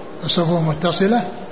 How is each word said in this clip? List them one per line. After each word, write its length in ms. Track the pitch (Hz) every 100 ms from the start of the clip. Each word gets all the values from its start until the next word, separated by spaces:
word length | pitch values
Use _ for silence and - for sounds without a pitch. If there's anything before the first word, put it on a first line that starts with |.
| - - 160
الصفوف 360 | - 165 175
متصلة 680 | 160 147 175 165 196 240 - - -